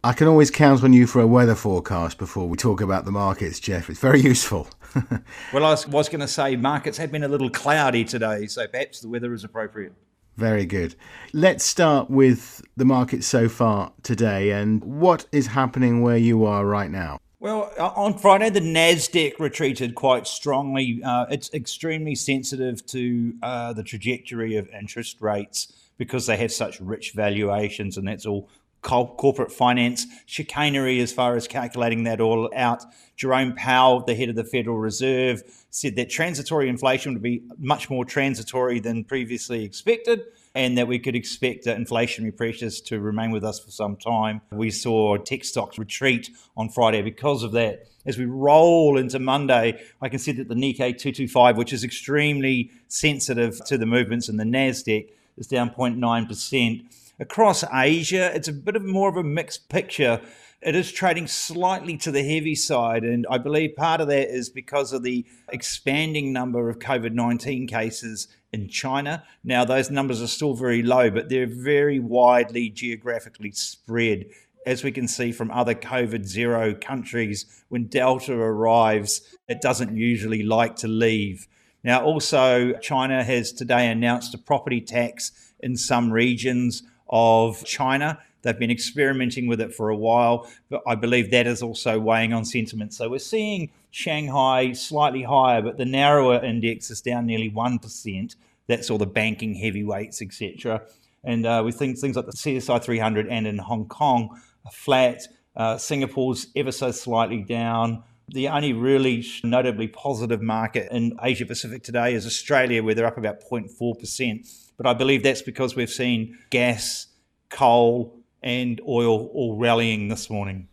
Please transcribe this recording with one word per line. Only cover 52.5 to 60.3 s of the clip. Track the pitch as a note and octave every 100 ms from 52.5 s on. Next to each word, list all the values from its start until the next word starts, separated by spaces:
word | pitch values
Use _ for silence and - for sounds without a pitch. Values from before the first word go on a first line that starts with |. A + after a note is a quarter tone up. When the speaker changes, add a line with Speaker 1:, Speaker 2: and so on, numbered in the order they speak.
| B2+ A#2+ - _
Speaker 2:
sensitive | - D3+ C#3 - A#2+ A#2 - -
to | C3+
the | A2+
movements | A#2+ G#2+ A#2+ A2+
in | G#2+
the |
Nasdaq, | A2 C3 C3+ C3 - G#2+ G#2 _ _ -
is | A#2
down | B2+ A#2+
point | A#2 B2 A#2
nine | A#2+ A#2 A2+
percent. | G#2+ - C3+ A#2 A#2 - - _ _
Across | - - A3 F3 E3
Asia, | C3 C3 E3 D#3 F#3 F3+
it's | D#3 D#3+
a |
bit | C#3+ E3+
of | G#3+
more | G3 F#3+ G3
of | F#3
a |
mixed | D#3 D3+ - - _
picture. | E3+ F#3+ - C3 A#2 -